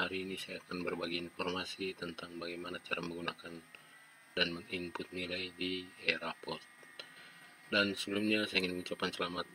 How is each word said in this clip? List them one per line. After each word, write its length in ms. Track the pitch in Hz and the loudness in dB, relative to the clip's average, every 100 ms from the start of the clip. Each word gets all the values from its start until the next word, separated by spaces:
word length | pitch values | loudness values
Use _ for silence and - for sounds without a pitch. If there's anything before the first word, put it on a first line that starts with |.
Hari 240 | 90 95 | 0 0
ini 160 | 92 92 | -2 -4
saya 160 | - 90 | -4 -6
akan 160 | - 90 | -4 -2
berbagi 400 | 87 87 85 87 | 0 0 0 0
informasi 720 | 87 - 87 90 90 - 95 | -2 -4 -2 0 -2 -2 -2
tentang 480 | 92 87 82 87 85 | -2 -6 -6 -8 -6
bagaimana 400 | 85 87 87 90 | -4 -4 -6 -6
cara 240 | - - | -2 -2
menggunakan 480 | 85 85 85 - 85 85 - - - - - - - | -2 -4 -4 -4 -6 -12 -14 -20 -20 -20 -20 -20 -4
dan 160 | - 90 85 | 2 2 2
menginput 480 | 87 92 87 - 92 | -4 -4 -2 -4 -4
nilai 400 | 92 90 90 92 | -2 -2 -2 -2
di 320 | 87 92 92 90 - - | -2 0 0 -4 -4 2
e-raport. 560 | - 85 - - - - - - - - - - - - - - | 2 0 -4 -6 -8 -8 -18 -16 -14 -14 -14 -18 -18 -18 -18 2
Dan 240 | 104 101 | 6 8
sebelumnya 560 | 98 - 101 107 107 101 | 6 2 4 6 6 6
saya 160 | 95 | 4
ingin 160 | 92 90 | 4 2
mengucapkan 320 | 90 - 92 | -2 0 0
selamat 320 | - 90 87 85 | 2 0 0 -4